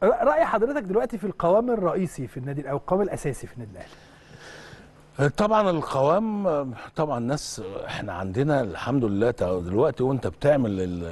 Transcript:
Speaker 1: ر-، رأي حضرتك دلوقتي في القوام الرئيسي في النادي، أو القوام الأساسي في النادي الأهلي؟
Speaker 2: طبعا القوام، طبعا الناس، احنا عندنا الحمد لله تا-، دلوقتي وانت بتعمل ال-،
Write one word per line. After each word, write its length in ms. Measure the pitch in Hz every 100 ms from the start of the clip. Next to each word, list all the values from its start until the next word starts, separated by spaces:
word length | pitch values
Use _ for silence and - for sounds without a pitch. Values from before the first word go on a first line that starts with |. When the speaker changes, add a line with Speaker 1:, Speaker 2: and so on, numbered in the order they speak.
Speaker 1:
ر-، 200 | 190 -
رأي 220 | 247 302 330
حضرتك 360 | 220 233 285
دلوقتي 340 | 190 202 247 226
في 60 |
القوام 480 | 208 - 170 202 247
الرئيسي 560 | 233 175 151 180 - 123
في 100 | -
النادي، 340 | 131 143 139
أو 60 | 139
القوام 240 | - 185
الأساسي 460 | 196 - 151 131 180
في 60 |
النادي 180 | - 110
الأهلي؟ 1600 | - - - - - - - - - - - - - - - 139
Speaker 2:
طبعا 400 | - 214 214 202
القوام، 1040 | 165 135 139 139 180 220 208 196 147 135 117 - -
طبعا 220 | 151 123
الناس، 440 | 117 147 - - 95 98 -
احنا 280 | - 101
عندنا 480 | 90 95 98 143 143
الحمد 440 | 113 - - 139 117
لله 260 | 98 117
تا-، 120 | 117
دلوقتي 600 | 90 92 87 98 - -
وانت 240 | 127 135 104
بتعمل 540 | - 143 143 117 98
ال-، 220 | 92 87 85